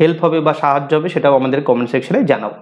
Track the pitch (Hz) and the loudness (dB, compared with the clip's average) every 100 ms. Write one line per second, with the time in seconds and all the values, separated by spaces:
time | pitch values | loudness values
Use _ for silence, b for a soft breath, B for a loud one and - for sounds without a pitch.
0 | 160 165 170 160 156 143 143 143 139 156 | 2 2 0 2 0 0 0 0 0 -2
1 | 170 170 143 135 131 143 147 120 120 135 | -2 -2 2 2 2 -2 0 0 0 -4
2 | 131 190 214 107 107 - | -2 -2 0 -2 -4 -10